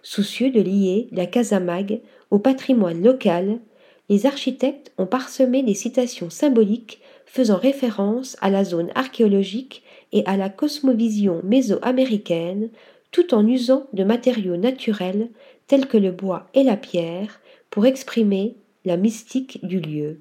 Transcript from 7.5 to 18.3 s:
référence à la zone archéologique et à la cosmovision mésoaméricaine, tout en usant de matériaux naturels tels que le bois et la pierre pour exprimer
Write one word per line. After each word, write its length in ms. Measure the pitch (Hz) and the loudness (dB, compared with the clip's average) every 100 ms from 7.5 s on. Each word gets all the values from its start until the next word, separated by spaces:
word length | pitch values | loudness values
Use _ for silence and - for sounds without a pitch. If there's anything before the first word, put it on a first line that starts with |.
| 185 | 2
référence 800 | 247 269 247 208 202 233 262 - | 2 0 -4 -2 -2 -2 -6 -4
à 80 | 196 | 0
la 160 | 196 190 | 0 0
zone 260 | 175 170 - | -2 -2 -4
archéologique 880 | 262 - 220 196 185 202 262 - _ - _ | -6 0 2 2 0 -6 -12 -20 _ -20 _
et 140 | 208 202 | -2 0
à 100 | 196 | -2
la 140 | 190 | -4
cosmovision 920 | 196 302 294 269 226 226 208 202 170 | -4 -6 -2 0 2 0 2 0 0
mésoaméricaine, 1300 | 180 254 226 185 240 254 262 214 - 170 170 196 226 - - _ _ | 2 2 2 0 0 0 0 -2 -2 -4 -2 -6 -8 -10 -20 _ _
tout 220 | - 349 | 0 2
en 140 | 220 214 | 4 4
usant 400 | 254 240 269 285 | 2 2 0 0
de 100 | 190 | -2
matériaux 540 | 190 240 254 240 185 175 | 0 2 2 0 -2 0
naturels 720 | 220 262 - 208 180 196 233 - - _ _ | -2 -2 -4 -4 -2 -4 -6 -10 -20 _ _
tels 200 | 277 269 | 2 4
que 100 | 220 | 2
le 140 | 196 | 2
bois 380 | 180 190 170 - | -2 -6 -6 0
et 100 | 262 | 2
la 120 | 269 202 | 4 2
pierre 640 | - 180 165 175 208 - _ - _ | -2 -4 -4 -6 -10 -12 _ -20 _
pour 160 | - 233 | 2 2
exprimer 720 | 262 - - 214 | 2 -4 0 2